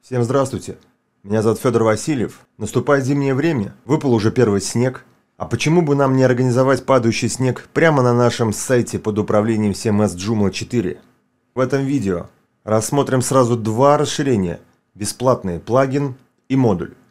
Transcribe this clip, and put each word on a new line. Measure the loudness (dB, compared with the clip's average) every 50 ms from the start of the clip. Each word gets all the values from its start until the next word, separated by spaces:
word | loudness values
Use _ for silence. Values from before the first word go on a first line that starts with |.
Всем | _ -6 -2 -2
здравствуйте. | -2 0 0 0 0 -2 -4 -10 -10 -12 -16 -16 _ _ _ _ _ _ _ _ _
Меня | -4 -2 0
зовут | 2 0 0 0
Федор | -2 0 0 2 2
Васильев. | 2 0 0 -2 -4 -2 -2 -4 -6 -8 -16 _ _ _
Наступает | -12 -12 -4 -4 -2 0 2 0 2 2
зимнее | 0 -2 0 0 0 0
время. | 0 0 0 -2 -2 -4 -6 -10 _ _
Выпал | -2 -2 0 2 2 2
уже | 2 2 0 2
первый | 2 2 2 2 -2
снег. | -2 -2 -2 -2 -2 -2 -4 -8 -18 _ _ _ _ _ _
А | _ -8
почему | -8 -6 -4 0 2 2 2
бы | 2 2 2
нам | 2 2 2 4
не | 4 4
организовать | 4 4 2 2 2 2 2 2 2 2 0 2
падающий | 2 2 4 4 2 0 0 -2 -4
снег | -2 -2 -2 -2 -2 -4 -10 -6
прямо | _ 2 2 4 4 4 4
на | 4 4
нашем | 4 2 2 2 0 -2 -2
сайте | -2 -4 -2 0 0 0 0 0 -6 -6
под | -4 -2 -2
управлением | -2 -2 2 2 2 2 2 0 0 0 -2 -2
C | -2 -2 0
M | 0 2
S | 0 0 -2
Joomla | -4 -4 -4 -2 0 0 -2
четыре? | -2 -4 -10 -4 -4 -2 -2 -2 -6 -10 _ _ _ _ _ _ _ _ _ _ _
В | -4
этом | -2 -2 -2 -2 -2
видео | -2 -2 -2 -2 -2 -4 -4 -6 -12 _ _ _ _ _ _ _
рассмотрим | -2 0 0 0 0 0 0 0 2 0 -2
сразу | 0 2 2 2 2 2 0
два | -2 -2 -4 0 2 2 4 4
расширения. | 2 0 -4 -2 -4 -2 0 0 0 0 -4 -6 -8 -14 _ _ _ _ _ _
Бесплатный | -10 -10 -10 -8 _ 0 0 0 0 -2 -8 -8 -8
плагин | -6 0 0 2 2 2 0 -4 -4 -4 -8 -12 _ _ _ _ _ _
и | 0
модуль. | 2 2 2 0 0 -4 -10 -14 _ _ _